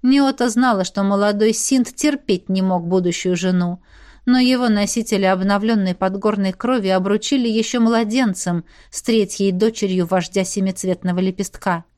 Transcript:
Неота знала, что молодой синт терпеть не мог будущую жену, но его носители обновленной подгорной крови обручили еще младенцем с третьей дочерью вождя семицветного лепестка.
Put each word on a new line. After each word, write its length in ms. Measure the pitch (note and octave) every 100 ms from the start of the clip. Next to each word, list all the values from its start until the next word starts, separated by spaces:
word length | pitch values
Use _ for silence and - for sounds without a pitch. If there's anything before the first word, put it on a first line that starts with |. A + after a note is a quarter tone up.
Неота 460 | B3 C#4 C4+ C4+ B3
знала, 340 | A3+ B3+ G#3
что 200 | F#3 -
молодой 500 | G3 G3+ G#3 G#3 G#3+
синт 420 | A3 - C4 A#3+ -
терпеть 540 | D4+ C#4+ - F#3 -
не 120 | F#3+
мог 260 | F#3+ F3+ E3+
будущую 480 | F#3 F3+ E3+ F#3 F3+
жену, 460 | F#3 F#3 F3 F3+ _ - - - -
но 140 | B3+
его 280 | B3+ B3+ B3
носители 580 | G#3 G3+ - A3+ G3+ F#3+
обновленной 680 | F#3+ F#3+ G3+ G#3+ A3+ F#3+
подгорной 600 | F3+ F#3+ F#3+ G#3+ G3+ F#3+
крови 360 | F#3 B3 B3+ F#3+
обручили 580 | F#3+ F#3+ G#3 - C#4 A#3
еще 320 | A3 G#3+ B3
младенцем 840 | A3+ A#3 A3+ A#3 B3 F3+ - F3 - - -
с 120 | -
третьей 500 | - A3+ G3 - G3
дочерью 560 | F3+ A3 A3 G3+ F#3 E3+
вождя 360 | F#3 E3+ G3+
семицветного 760 | F#3 - F#3+ F#3 F#3 F3+ F#3 F3
лепестка. 680 | F#3 F#3 F#3+ - - E3+ -